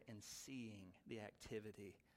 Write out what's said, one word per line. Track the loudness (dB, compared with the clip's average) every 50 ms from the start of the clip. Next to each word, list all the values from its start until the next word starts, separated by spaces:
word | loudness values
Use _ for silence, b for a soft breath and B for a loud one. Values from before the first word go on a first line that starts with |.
| -2
in | -2 -2 -2
seeing | -2 -2 -2 -2 0 0 2 2 2 2 0 -2 -4 -6 -8 -6 -2
the | 2 2 2
activity | 2 0 -2 -2 0 2 4 4 4 2 -2 -2 -4 -4 -4 -8 b b b